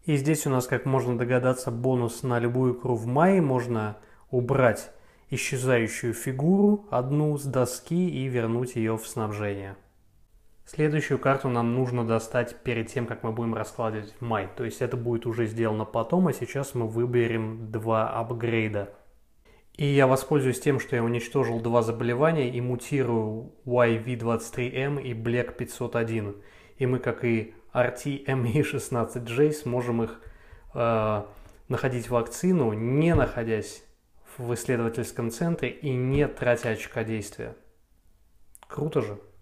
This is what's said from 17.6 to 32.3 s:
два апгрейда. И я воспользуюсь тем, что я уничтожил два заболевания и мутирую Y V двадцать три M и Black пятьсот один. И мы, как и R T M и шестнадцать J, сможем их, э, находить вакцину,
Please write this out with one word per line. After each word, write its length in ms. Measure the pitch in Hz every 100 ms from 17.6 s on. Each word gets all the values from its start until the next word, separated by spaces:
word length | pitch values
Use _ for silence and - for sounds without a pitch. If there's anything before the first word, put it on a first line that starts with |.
| 110
два 400 | 110 110 110 113
апгрейда. 800 | 110 117 117 113 113 110 104 98 - - - _ _ _ - _ -
И 80 |
я 220 | 143 139 131
воспользуюсь 520 | 131 - 151 131 120
тем, 220 | - 135
что 160 | - 123
я 80 |
уничтожил 560 | 117 120 - 143 120 117
два 220 | 117 120
заболевания 680 | 113 110 120 120 156 165 123
и 100 | 127
мутирую 880 | 123 123 - 143 123 117 107 110 120 - 127
Y 320 | 123 120 113
V 180 | 113 123
двадцать 380 | 113 113 -
три 200 | - 123
M 240 | 131 139 147
и 140 | 120
Black 420 | 113 113 120 120
пятьсот 420 | - 117 - 120 120
один. 400 | 113 113 101 101 - - - -
И 80 | 127
мы, 120 | 127
как 260 | 127 117
и 300 | 120 113 107 - -
R 160 | 127 120
T 320 | - 147 139 -
M 200 | 139 120
и 160 | 147
шестнадцать 680 | 143 135 - 123 113 127 117
J, 240 | 117 151
сможем 500 | 151 120 123 120 117
их, 200 | 113 - - - - - -
э, 500 | - 117 113 107 107 101 - - - -
находить 400 | 127 135 123 113
вакцину, 640 | 120 117